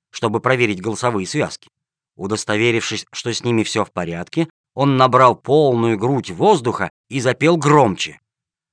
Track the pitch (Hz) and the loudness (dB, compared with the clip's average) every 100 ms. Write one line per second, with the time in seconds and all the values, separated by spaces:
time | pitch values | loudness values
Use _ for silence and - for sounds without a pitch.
0 | _ - 113 110 120 131 117 95 98 104 | _ -6 -4 -2 0 0 0 -2 -6 -4
1 | 123 107 90 151 101 - - _ _ _ | -2 -2 -4 -4 -4 -6 -20 _ _ _
2 | _ - 98 107 - 107 117 117 - 107 | _ -12 -6 -6 -2 0 0 0 -2 -6
3 | - - 120 113 120 113 104 110 98 - | -10 -10 -8 -6 -2 0 0 -2 -4 -6
4 | 85 85 87 - 165 _ _ - 139 131 | -8 -8 -8 -6 -6 _ _ -2 0 4
5 | 127 127 127 110 - 147 147 120 113 107 | 4 6 4 4 2 2 2 2 0 0
6 | 117 139 - 87 180 190 117 101 90 - | 0 -2 -4 0 2 2 0 -4 -6 -8
7 | _ 131 123 120 151 170 147 147 120 90 | _ -4 -2 0 2 2 4 4 4 0
8 | - - _ _ _ _ _ | -8 -12 _ _ _ _ _